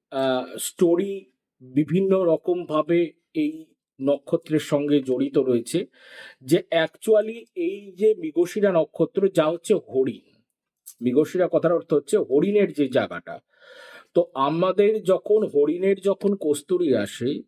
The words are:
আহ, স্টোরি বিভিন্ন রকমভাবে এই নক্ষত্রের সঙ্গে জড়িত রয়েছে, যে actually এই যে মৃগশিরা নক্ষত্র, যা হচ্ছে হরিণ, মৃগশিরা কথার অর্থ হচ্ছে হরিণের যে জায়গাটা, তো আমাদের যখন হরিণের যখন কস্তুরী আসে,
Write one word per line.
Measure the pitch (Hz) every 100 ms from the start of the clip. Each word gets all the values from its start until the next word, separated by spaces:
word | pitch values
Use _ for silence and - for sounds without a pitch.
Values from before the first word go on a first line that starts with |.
| _
আহ, | 135 135 127 127 113
স্টোরি | - - 170 175 202 196 - _ _ _
বিভিন্ন | 127 131 139 175 190 190
রকমভাবে | 170 156 185 175 160 156 151 170 165 _ _
এই | 160 151 160 - _ _ -
নক্ষত্রের | 135 143 - 165 - 151
সঙ্গে | - 143 147 147
জড়িত | 131 127 139 151
রয়েছে, | 127 120 - 175 240 _ - - - -
যে | 131 180 -
actually | 165 160 _ 220 214 220 233 -
এই | 180 170 202 196
যে | 175 214
মৃগশিরা | 190 160 165 175 214 196
নক্ষত্র, | 170 151 - 160 196 190
যা | 170 156
হচ্ছে | 170 -
হরিণ, | 180 - 131 131 98 _ _ _ _ _ _ - -
মৃগশিরা | 120 131 151 180 170
কথার | 156 165
অর্থ | 170 -
হচ্ছে | 147 - 208
হরিণের | 131 139 202 208 180
যে | 147 135
জায়গাটা, | 123 98 87 82 76 _ _ _ - - - _
তো | 170 175
আমাদের | 135 143 165 185 190 208 214
যখন | 180 180 - 214 202
হরিণের | 147 147 175 190 190
যখন | 196 190 202 196
কস্তুরী | 151 147 - 175 160
আসে, | 113 101 - 123 160